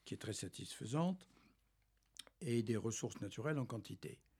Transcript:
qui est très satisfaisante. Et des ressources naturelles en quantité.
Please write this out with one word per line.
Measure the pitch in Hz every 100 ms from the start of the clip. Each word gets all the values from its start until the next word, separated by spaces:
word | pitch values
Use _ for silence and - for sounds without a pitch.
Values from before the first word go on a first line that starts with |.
| -
qui |
est | 95
très | 110
satisfaisante. | 101 92 - - - 117 151 175 185 - - - _ _ _ _ _ _ - - - 147
Et | 117
des | 110 110
ressources | 113 - 113 -
naturelles | 101 - 139 147
en | 110
quantité. | 113 - 98 - - _ _